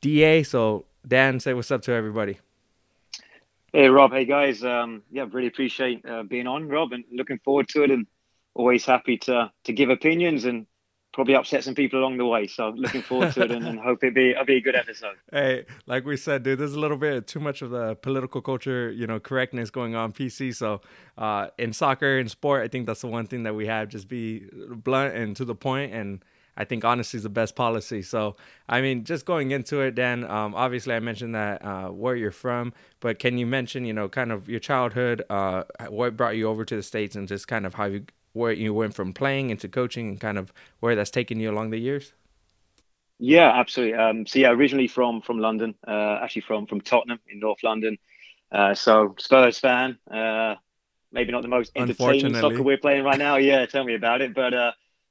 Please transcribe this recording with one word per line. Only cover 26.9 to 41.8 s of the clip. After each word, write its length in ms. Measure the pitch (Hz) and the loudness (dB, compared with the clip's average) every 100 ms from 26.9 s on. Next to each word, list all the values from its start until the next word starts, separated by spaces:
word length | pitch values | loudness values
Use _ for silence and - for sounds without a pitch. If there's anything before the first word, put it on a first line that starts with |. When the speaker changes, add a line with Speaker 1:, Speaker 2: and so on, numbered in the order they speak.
| 123 110 117 | 0 -2 -8
Speaker 1:
is 40 | |
the 60 | 104 | -6
best 260 | 110 107 | -2 -2
policy. 480 | - 117 113 - 110 | -2 -2 -2 -4 -8
So, 320 | 92 113 104 - - - - | -6 -4 -4 -6 -18 -20 -4
I 120 | 120 | -2
mean, 240 | 135 123 | 0 -2
just 200 | 110 160 | -4 -6
going 280 | - 165 131 | -4 -2 -2
into 300 | 139 - 143 | -4 -4 -2
it, 120 | 135 | -2
Dan, 340 | 120 123 120 117 | 0 -2 -2 -4
um, 240 | 107 107 104 | -4 -4 -2
obviously 380 | 127 123 127 | -2 -2 -4
I 40 | 113 | -4
mentioned 380 | 117 107 117 110 | -4 -6 -6 -4
that, 280 | 104 98 | -4 -6
uh, 260 | 101 95 92 | -8 -8 -10
where 260 | 92 123 123 | -6 -4 -2
you're 160 | 107 | -4
from, 400 | - 127 120 120 - _ _ | -4 -4 -4 -6 -10 _ _
but 220 | 120 107 | -4 -2
can 180 | 127 123 | -2 0
you 80 | 117 | 0
mention, 380 | 135 117 131 | -2 -4 -6
you 80 | 120 | -6
know, 160 | 107 98 | -4 -4
kind 240 | 135 117 | -4 -4
of 160 | 104 101 | -6 -6
your 100 | 113 | -8
childhood, 640 | - 131 123 120 123 110 - | -2 0 0 0 -2 -2 -2
uh, 320 | 101 95 92 - - 117 | -2 0 -2 -6 -12 -8
what 280 | 107 120 110 | -4 -2 0
brought 180 | 117 | -2
you 140 | 110 110 | 0 -2
over 160 | 110 | -2
to 100 | 107 | -4
the 80 | 110 | -6
States 320 | - 110 101 | -6 -6 -6
and 140 | 104 98 | -6 -8
just 180 | 101 - | -8 -6
kind 200 | 113 95 | -6 -4
of 80 | |
how 100 | 110 | -4
you, 200 | 101 101 - _ _ | -4 -4 -10 _ _
where 180 | 110 117 | -4 -2
you 240 | 107 107 | 0 -2
went 180 | 104 107 | 0 -2
from 200 | 104 95 | -4 -8
playing 380 | 92 139 135 131 | -4 -2 -2 -4
into 180 | 104 92 | -6 -6
coaching 400 | 127 123 123 110 | -4 -4 -6 -10
and 120 | 101 | -8
kind 160 | 110 101 | -6 -6
of 160 | 95 - - _ | -8 -14 -20 _
where 160 | 117 110 | 0 0
that's 140 | 101 | 0
taken 280 | 127 - 110 | -4 -4 -4
you 100 | 110 | -4
along 220 | 104 110 | -4 -4
the 80 | |
years? 360 | 110 | -4